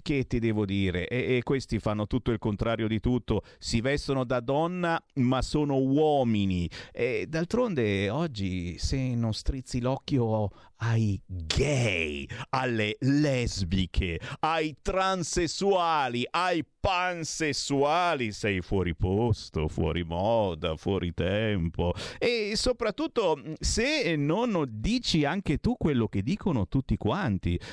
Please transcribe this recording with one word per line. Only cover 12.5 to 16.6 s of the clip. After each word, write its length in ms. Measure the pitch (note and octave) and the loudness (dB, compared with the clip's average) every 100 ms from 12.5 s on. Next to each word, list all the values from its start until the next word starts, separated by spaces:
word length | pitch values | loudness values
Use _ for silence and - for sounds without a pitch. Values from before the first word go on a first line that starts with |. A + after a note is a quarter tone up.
alle 460 | C3 C3 A2+ G#2+ - | -2 0 2 0 0
lesbiche, 1200 | C3 C#3+ D3+ B2+ A#2 G2+ F2 F#2+ F2+ - F#2 E2 - C#3+ | 2 4 4 2 -2 -2 0 0 0 0 0 -2 -8 -4
ai 360 | D#3 E3 D#3 C#3 | 0 0 0 -2
transessuali, 1400 | - F#3 F#3+ F#3+ D#3+ F3+ E3 - G3 F#3 E3+ D#3 C3 A#2+ B2 | -4 0 0 0 -2 -2 -2 0 2 4 4 2 0 -2 -2
ai 340 | E3+ F#3 F3 | 0 0 0